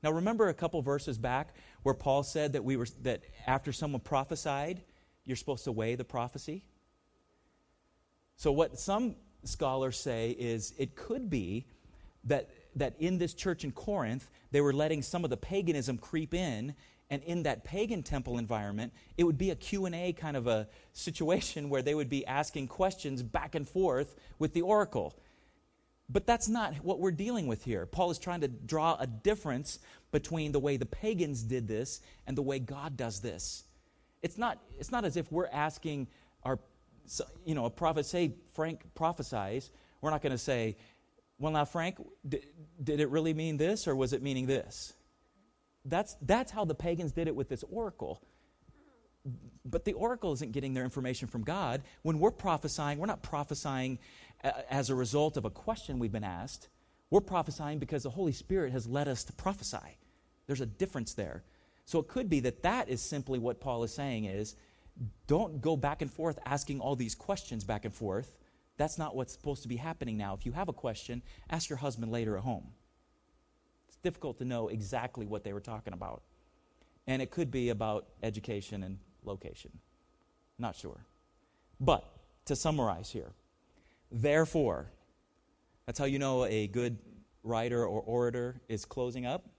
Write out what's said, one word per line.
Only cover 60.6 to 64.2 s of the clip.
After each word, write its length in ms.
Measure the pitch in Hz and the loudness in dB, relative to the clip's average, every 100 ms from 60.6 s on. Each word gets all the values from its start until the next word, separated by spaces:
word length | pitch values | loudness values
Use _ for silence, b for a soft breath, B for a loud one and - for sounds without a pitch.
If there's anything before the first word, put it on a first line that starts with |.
a 40 | 120 | -2
difference 480 | 101 190 139 113 | -2 -2 -2 -4
there. 300 | - 92 65 - b b b - | -4 -4 -6 -14 b b b 0
So 140 | 165 | 0
it 80 | 151 | 0
could 240 | 254 226 | -2 2
be 80 | 151 | 2
that 240 | 123 - | 2 2
that 260 | 175 240 - | 2 2 0
is 100 | 123 | -2
simply 380 | - 147 135 131 | -2 -4 -2 0
what 220 | 117 113 | 0 -2
Paul 240 | 139 120 | -2 -2
is 100 | 117 | -2
saying 320 | - 139 117 | -2 -2 -2